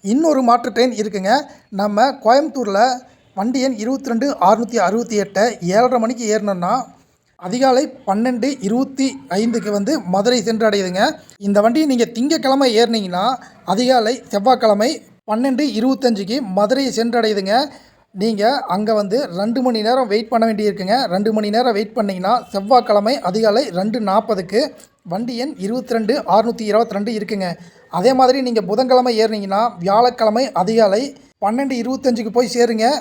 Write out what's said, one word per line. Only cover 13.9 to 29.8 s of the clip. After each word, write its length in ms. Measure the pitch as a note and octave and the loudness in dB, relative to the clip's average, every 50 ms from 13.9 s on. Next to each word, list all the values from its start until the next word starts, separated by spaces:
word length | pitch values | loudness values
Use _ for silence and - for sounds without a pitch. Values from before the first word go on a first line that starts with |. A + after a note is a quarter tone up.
| C4 B3 A3 G#3+ C4 A#3+ - - | 4 2 2 0 -4 -4 -8 -6
செவ்வாய்க்கிழமை 640 | - G3+ G3 C4 B3+ B3 A#3+ A3 G#3 G3+ G#3+ C4 D#4+ A#3+ - _ _ _ _ - | -6 0 2 2 2 4 4 2 2 2 2 -2 -2 -4 -12 _ _ _ _ -6
பன்னெண்டு 360 | G#3+ A3 B3 C#4 C4 A#3 D4+ C#4+ G#3 G#3+ | -4 -2 0 0 0 0 -2 -2 0 0
இருபத்தஞ்சுக்கு 640 | A3 C4 C4+ B3+ C4 B3 A3+ G3 G3+ F3 A3+ C#4+ | 0 0 0 2 2 0 0 0 -4 -4 -4 -4
மதுரையை 520 | C4+ F#3+ F#3 G3 G#3 G3+ B3+ C4+ C#4 B3+ - | -4 -2 0 0 2 2 2 0 0 -2 -2
சென்றடையுதுங்க. 760 | A3 A3+ A#3 A3+ A#3+ A3 G#3+ G#3+ G3 F#3+ F#3+ G#3 B3 D4 C#4+ - - - _ _ _ _ _ | -2 -2 0 0 0 0 2 0 0 0 0 0 0 0 -2 -8 -18 -20 _ _ _ _ _
நீங்க 460 | _ G3 G3 A3+ A3+ G3 G3+ A3+ C#4 C#4+ | _ -2 -2 -2 0 2 2 2 0 0
அங்க 360 | - - F3 G3 G#3+ G#3+ A3+ | -2 -4 -4 -2 0 0 0
வந்து 320 | G#3+ G#3 G3 F#3+ C4 D4 | 0 0 0 -2 -2 -2
ரெண்டு 360 | G#3 E3+ F3+ G3+ A3+ A#3 C4+ | -4 -4 -4 -4 -2 -2 0
மணி 200 | B3 B3+ A#3 A3 | 0 0 0 0
நேரம் 260 | G#3+ A3 B3 C4+ C4 G#3+ | 0 0 0 0 0 0
வெயிட் 220 | G3+ A3 A#3 A3+ | -2 -2 -2 0
பண்ண 160 | C4 A3+ A3 | 0 0 2
வேண்டியிருக்குங்க. 600 | A3+ A3 G3+ G#3+ G#3 F#3+ E3 F#3 F#3 G#3+ B3+ C4 | 2 0 0 0 -2 -2 -2 -2 0 0 0 0
ரெண்டு 280 | G3+ F3 F#3+ G#3 A3+ G#3+ | 0 -2 0 0 0 0
மணி 160 | G#3+ G#3+ G#3 | 0 -2 0
நேரம் 240 | G#3 A3+ B3 C4 A3 | 0 0 2 2 0
வெயிட் 200 | G3+ A3+ A3 - | 0 -2 -4 -4
பண்ணீங்கன்னா, 500 | B3+ G#3+ G3+ F#3+ F3+ F3+ F#3+ A#3 B3 - - | -4 -4 -4 -4 -4 0 0 0 0 -2 -4
செவ்வாய்க்கிழமை 720 | - G3 G3 G3+ B3 B3 A#3+ A#3+ G#3+ G#3 G3+ A3+ C4+ - | -8 -6 0 4 4 4 4 4 2 2 2 0 -2 -2
அதிகாலை 500 | - F3+ F#3 A3 A3+ G#3+ G3+ A#3 D4 A#3+ | -2 -2 -2 2 2 2 2 2 0 -2
ரெண்டு 300 | F3 F3 F#3+ G#3+ G#3+ B3+ | -4 -4 -4 -2 -2 -2
நாற்பதுக்கு 760 | A3 G3 F#3+ G#3+ G#3+ A3 G#3+ F#3 F3+ F3 G3 A3+ D4+ D4+ - - - _ _ _ _ | -2 2 0 0 0 0 -4 -4 -4 -2 -2 -2 -2 -2 -6 -16 -20 _ _ _ _
வண்டி 340 | F3+ E3+ G3 A#3+ A3+ A#3+ A3+ | -8 -8 -6 -6 -6 -6 -6
எண் 180 | B3 D4 C#4+ F3+ | -6 -6 -8 -8
இருபத்திரெண்டு 540 | F#3 G3 A#3 B3+ - - A#3+ A3+ A3 G3+ B3+ D4+ - - | -6 -4 -4 -4 -4 -4 -4 -2 0 0 -2 -2 0 2
அறுநூத்தி 340 | F3+ G#3 A3 A#3 A#3 - | 2 2 2 2 -4 -4
இருபத்திரெண்டு 500 | A3+ G#3 G3+ G#3+ A#3 A#3 G3 G3 G#3 G#3+ A#3 G#3+ | -4 0 2 2 2 0 -2 -6 -4 -4 -4 -6
இருக்குங்க. 400 | G#3 - A3 G3 F#3+ F3+ E3+ - - - _ _ _ _ | -6 -6 -4 -4 -4 -4 -6 -8 -12 -20 _ _ _ _
அதே 240 | - E3+ F3+ B3 C4+ | -6 0 2 2 4
மாதிரி 280 | B3+ C4 B3+ C4 C#4 | 4 4 4 4 2
நீங்க 200 | C4 B3 A#3 A3 | 0 0 -2 -2
புதன்கிழமை 580 | G3 F3 G#3 G#3+ C4+ B3 C4 B3+ B3 B3+ A#3 G#3+ | -2 0 0 0 2 4 4 4 4 2 2 2
ஏறுனீங்கன்னா, 500 | A3 A3 A3 G#3+ G3+ F#3+ F#3+ G3+ A3+ B3 G3+ | 0 0 0 -4 -4 -2 -2 0 0 -2 -4
வியாழக்கிழமை 720 | F3 | -4